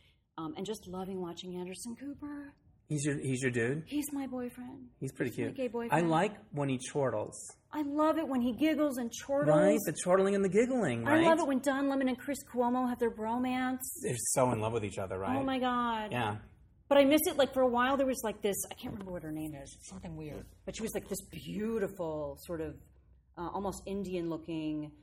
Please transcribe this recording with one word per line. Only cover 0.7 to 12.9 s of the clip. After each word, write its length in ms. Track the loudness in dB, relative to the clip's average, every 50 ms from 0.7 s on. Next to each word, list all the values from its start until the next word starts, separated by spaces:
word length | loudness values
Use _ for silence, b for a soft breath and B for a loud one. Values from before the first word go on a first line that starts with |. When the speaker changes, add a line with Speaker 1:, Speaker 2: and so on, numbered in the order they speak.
| -8 -10 -10
Speaker 1:
loving 340 | -12 -10 -8 -8 -6 -6 -6
watching 360 | -6 -8 -8 -10 -10 -10 -8
Anderson 400 | -8 -8 -8 -10 -10 -10 -12 -12
Cooper. 580 | -10 -10 -12 -12 -10 -12 -12 -10 -12 -14 -16 -18 _ _ _ _ _ _ -4
Speaker 2:
He's 140 | -4 -2 -2
your, 120 | -2 -2 -2
he's 220 | -2 -4 -2 0
your 120 | 0 0
dude? 320 | 0 2 0 0 -2 -4 -6
Speaker 1:
He's 260 | -6 -4 -4 -4 -4
my 140 | -6 -6 -6
boyfriend. 600 | -6 -6 -8 -8 -8 -10 -12 -16 -16 -16 -16 -18 -18 -12 -8
Speaker 2:
He's 140 | -8 -8
pretty 180 | -4 -4 -4 -4
Speaker 1:
He's 80 | -2 -4
my 60 | -4 -4
Speaker 2:
cute. 40 | -2
Speaker 1:
gay 80 | -4 -4
Speaker 2:
I 40 | -4
Speaker 1:
boyfriend. 420 | -4 -4 -2 2 2 4 4 4
Speaker 2:
like 220 | 4 4 4 2 0 -6 -16 -8
when 180 | -4 -2 0 0
he 100 | 0 -2 -4 -4
chortles. 440 | 0 0 2 2 2 0 -2 -4 -8 -12 -14 -16 -16 _ _ -10
Speaker 1:
I 100 | -6 -4
love 360 | -4 -2 2 2 4 4 4 2
it 80 | 0
when 140 | 0 0 0
he 100 | 2 0
giggles 460 | 2 2 2 4 4 4 2 2 0 -2
and 120 | -4 -4 -6 -8 -4
chortles. 320 | 0 0 2 6 6 8
Speaker 2:
Right, 220 | 8 8 8 6 4 2
the 80 | -2 -4 -2 2
chortling 300 | 4 6 6 6 6 4
and 100 | 4 2
the 40 | 4
giggling, 580 | 6 4 4 4 4 2 2 2 0 2 2
Speaker 1:
I 140 | 4 6 8
love 20 | 8
Speaker 2:
right? 140 | 8 6 6
Speaker 1:
it 80 | 4
when 140 | 2 2 2
Don 280 | 2 2 2 2 2 2
Lemon 200 | 2 2 2 0
and 100 | 0 -2
Chris 200 | -4 -6 -6 -6 -6 -6
Cuomo 360 | -2 0 2 2 2 2 0
have 100 | 0